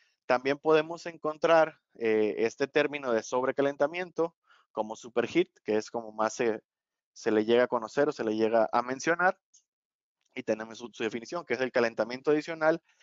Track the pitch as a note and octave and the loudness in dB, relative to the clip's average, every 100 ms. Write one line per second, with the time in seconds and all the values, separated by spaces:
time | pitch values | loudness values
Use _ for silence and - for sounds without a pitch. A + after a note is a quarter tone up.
0 | _ _ - B2+ C3 D3 D#3 D#3 D#3 E3+ | _ _ -2 0 0 -2 4 2 2 -8
1 | F3 E3 D#3 D#3 E3 E3 D#3+ D3+ _ - | -12 -8 -8 -2 4 6 6 0 _ -4
2 | A2+ A2 G#2+ - A2+ - C#3 D3+ C#3+ D3 | 0 2 2 0 -2 -2 0 2 0 -2
3 | C3+ A2+ - B2+ C3 C3 C#3+ C#3+ C#3+ F3 | -2 -2 0 -2 -2 0 -2 0 -2 -2
4 | F3+ D#3 E3 - _ _ _ - G#2+ A2 | -8 -4 -6 -6 _ _ _ -6 -6 -8
5 | A#2+ B2 A#2 E3 F3+ _ - G#2+ - A#2+ | -4 -2 0 0 0 _ -2 -2 -2 -8
6 | A2 G#2+ A2 - A#2+ A2 - _ _ _ | -10 -2 -2 0 -2 -2 -8 _ _ _
7 | _ - A2+ G#2+ G#2+ A#2+ B2 B2 A2 - | _ -6 0 2 4 4 4 0 -4 0
8 | D3 C3+ A2+ A2 A2 A2+ A2 A#2+ B2 C3+ | 0 0 -4 0 2 2 2 0 -2 -4
9 | E3 E3+ F#3 - _ _ _ _ _ _ | -2 0 0 -2 _ _ _ _ _ _
10 | _ _ _ B2+ A#2+ A2 A2+ A2 A#2+ - | _ _ _ -10 -4 -4 -6 -14 -16 -6
11 | A2+ A#2 A#2 F3 D3 A#2+ C3 B2+ A#2 A2+ | -4 -4 -8 -10 -6 -4 0 0 0 0
12 | A2 B2+ C#3+ D3+ D3+ D#3+ D#3 E3+ - _ | -4 -2 0 0 -2 0 0 0 -4 _